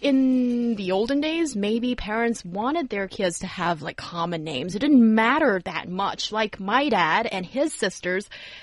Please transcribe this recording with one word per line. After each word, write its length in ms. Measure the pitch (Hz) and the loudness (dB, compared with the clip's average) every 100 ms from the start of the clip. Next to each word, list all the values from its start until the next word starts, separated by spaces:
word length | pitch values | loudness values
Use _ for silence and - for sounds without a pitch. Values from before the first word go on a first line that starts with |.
in 720 | 285 269 262 254 247 240 233 214 | 2 2 4 2 2 0 -2 -2
the 160 | 185 | 0
olden 300 | 190 233 277 | 0 0 0
days, 340 | 311 330 320 220 | 0 0 -2 0
maybe 400 | 202 226 247 240 | 0 0 0 -2
parents 480 | 202 220 233 226 | -4 -2 0 -2
wanted 460 | 175 190 240 330 269 | -6 -4 -2 -2 -2
their 180 | 202 190 | -4 -6
kids 320 | - 185 165 | -2 -2 -2
to 80 | 185 | -8
have, 340 | - 170 160 | -4 -2 -2
like, 140 | - - | -6 -10
common 480 | - 170 170 170 | -10 -6 -4 -4
names. 320 | 156 135 170 196 | -4 -6 -4 0
It 40 | |
didn't 360 | 294 277 226 220 | 6 8 8 6
matter 460 | 226 294 294 190 | 4 4 4 2
that 240 | 175 160 - | -2 -8 -6
much. 460 | 185 196 - - | -4 -4 -4 -4
Like, 260 | 214 214 - | -2 -4 -4
my 300 | 196 240 294 | 0 0 2
dad 380 | 208 160 185 233 | 2 4 2 0
and 140 | 196 175 | -4 -6
his 280 | 247 302 | -2 -2
sisters 560 | - 202 - 180 185 - - - - | -2 -4 -4 -4 -4 -6 -16 -18 -18